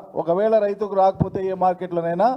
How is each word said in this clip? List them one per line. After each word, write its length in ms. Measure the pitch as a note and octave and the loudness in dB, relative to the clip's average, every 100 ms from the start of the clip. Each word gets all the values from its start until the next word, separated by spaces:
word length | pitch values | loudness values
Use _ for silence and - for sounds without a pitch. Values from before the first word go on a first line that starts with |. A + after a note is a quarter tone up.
| - - | 0 -8
ఒకవేళ 360 | D#3+ F3 G#3+ A3 G#3 | -2 0 2 2 2
రైతుకు 300 | G3 G#3 G3 | -2 -4 2
రాకపోతే 400 | F#3+ F#3+ F#3 G3 F#3+ | 2 2 -2 -2 -4
ఏ 40 | F#3 | 0
మార్కెట్లోనైనా 640 | F#3 F3+ F#3 F3 E3 E3+ A3 | 0 0 -4 -4 -4 0 0